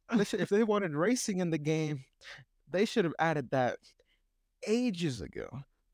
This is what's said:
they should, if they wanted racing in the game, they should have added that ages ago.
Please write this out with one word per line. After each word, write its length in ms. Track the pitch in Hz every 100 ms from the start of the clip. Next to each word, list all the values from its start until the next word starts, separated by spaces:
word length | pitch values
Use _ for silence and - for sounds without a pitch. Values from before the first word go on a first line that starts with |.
| - 226
they 80 |
should, 160 | 208 -
if 80 | 165
they 140 | 202
wanted 320 | 220 208 185
racing 440 | 147 185 247 - 185
in 100 | 175
the 80 | 156
game, 460 | 147 160 156 143 - _ - - - _ -
they 140 | 175
should 200 | 214 233
have 100 | 165 -
added 320 | 165 151 120
that 280 | 170 120 - _ _ _ _ _ _ _ - -
ages 540 | 233 247 170 170 117
ago. 440 | 76 - - 135 - _ _